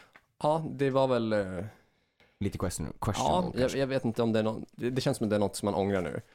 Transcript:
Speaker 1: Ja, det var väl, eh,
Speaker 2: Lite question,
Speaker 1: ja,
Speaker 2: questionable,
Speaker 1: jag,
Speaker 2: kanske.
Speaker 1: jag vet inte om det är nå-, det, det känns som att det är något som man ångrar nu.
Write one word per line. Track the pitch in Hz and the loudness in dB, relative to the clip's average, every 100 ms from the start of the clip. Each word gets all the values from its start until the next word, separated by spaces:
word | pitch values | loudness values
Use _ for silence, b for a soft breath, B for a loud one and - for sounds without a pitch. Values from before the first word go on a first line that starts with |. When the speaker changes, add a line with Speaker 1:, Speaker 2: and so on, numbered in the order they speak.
| B B B - | B B B -2
Speaker 1:
Ja, | 151 160 156 | 0 0 -2
det | 131 139 | -2 2
var | 135 135 | 4 4
väl, | 123 113 | 2 2
eh, | 107 95 92 107 b b b b b b _ | 0 0 -4 -8 b b b b b b _
Speaker 2:
Lite | 101 - | -4 -2
question, | 98 - 73 | -4 -4 -8
Speaker 1:
ja, | - - | -4 -2
Speaker 2:
questionable, | 104 135 175 180 | 0 2 2 0
Speaker 1:
jag, | - | 0
Speaker 2:
kanske. | 127 123 | 0 0
Speaker 1:
jag | 135 | 0
vet | 131 | 0
inte | 117 110 | 0 0
om | 117 | 2
det | 110 | 2
är | |
nå-, | 110 110 - | 0 -2 -10
det, | - 120 | -6 -4
det | 127 | 0
känns | 147 131 | 0 0
som | 110 | 0
att | |
det | 104 | 2
är | |
något | 98 - | 2 0
som | 104 | 0
man | |
ångrar | 101 98 98 | 2 2 0
nu. | 85 - - | 0 -6 -10